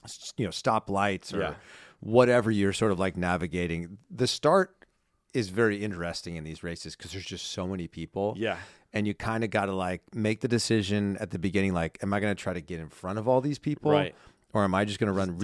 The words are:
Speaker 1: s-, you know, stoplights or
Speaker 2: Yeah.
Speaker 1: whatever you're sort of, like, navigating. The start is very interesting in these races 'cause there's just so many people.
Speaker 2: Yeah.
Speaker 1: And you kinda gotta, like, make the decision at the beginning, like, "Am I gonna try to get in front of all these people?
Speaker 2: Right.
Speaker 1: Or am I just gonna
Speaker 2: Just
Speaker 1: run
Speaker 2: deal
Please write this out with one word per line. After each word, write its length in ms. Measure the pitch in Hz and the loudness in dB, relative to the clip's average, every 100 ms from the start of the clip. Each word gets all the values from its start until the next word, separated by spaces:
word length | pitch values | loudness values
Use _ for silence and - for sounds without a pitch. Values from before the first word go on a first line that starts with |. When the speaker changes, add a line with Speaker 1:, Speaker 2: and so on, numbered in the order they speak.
Speaker 1:
s-, 280 | - - - - | -16 -16 -12 -4
you 80 | 104 | -4
know, 40 | |
stoplights 800 | - - 110 - 98 101 92 - | -2 0 0 0 0 2 0 -4
or 60 | - | -4
Speaker 2:
Yeah. 140 | 87 73 - - - _ | -4 -6 -16 -20 -20 _
Speaker 1:
whatever 500 | 107 117 123 123 110 | 4 6 8 6 4
you're 220 | 104 98 | 2 2
sort 180 | 95 110 | 2 0
of, 80 | 90 | 2
like, 180 | 95 85 | 0 0
navigating. 800 | 87 90 85 87 87 85 85 101 _ | 0 0 -2 -2 -2 -2 -6 -12 _
The 160 | 165 123 | -2 -2
start 580 | - 147 190 185 _ - _ _ _ _ | 2 4 4 2 _ -20 _ _ _ _
is 180 | 135 98 | -4 -2
very 340 | 95 113 101 | 2 2 2
interesting 500 | 107 87 85 85 90 82 | -2 -4 -6 -6 -8 -10
in 60 | |
these 200 | 78 80 | -10 -8
races 320 | 85 85 80 - | -8 -8 -10 -14
'cause 160 | 90 | -12
there's 120 | 95 | -12
just 220 | 87 92 - | -10 -10 -8
so 160 | - 92 | -6 -4
many 180 | 95 85 | -6 -8
people. 480 | - 80 95 101 98 | -10 -8 -2 -2 -2
Speaker 2:
Yeah. 220 | 110 85 - - _ | -4 -4 -8 -20 _
Speaker 1:
And 120 | 107 104 | -4 -2
you 60 | |
kinda 340 | 95 113 113 113 | -4 -4 -2 0
gotta, 260 | 104 98 | 0 0
like, 280 | 95 90 90 - | -2 -2 -4 -6
make 260 | 117 107 110 | -2 -2 0
the 80 | 120 | 0
decision 680 | 117 - 113 98 104 101 95 | 0 4 2 4 2 0 -2
at 120 | 101 | -4
the 80 | 92 | -4
beginning, 360 | 92 98 95 | 0 2 2
like, 240 | 90 82 - | 2 -2 -2
"Am 120 | 98 | -2
I 60 | 101 | 0
gonna 140 | 104 | 0
try 200 | 98 98 | -2 -4
to 80 | 87 | -6
get 180 | 78 85 | -8 -10
in 80 | 78 | -10
front 300 | - 92 104 | -10 -6 -2
of 100 | 110 | 2
all 140 | 131 | 2
these 160 | 143 135 | 2 -2
people? 320 | 151 147 151 | -4 -2 4
Speaker 2:
Right. 220 | 147 92 - - _ _ | 4 2 -6 -20 _ _
Speaker 1:
Or 100 | 110 | 0
am 100 | 101 | 4
I 120 | 95 104 | 4 2
just 120 | 95 | 0
gonna 140 | 107 | 0
Speaker 2:
Just 60 | 95 | 2
Speaker 1:
run 100 | 95 | 0
Speaker 2:
deal 40 | 87 | -2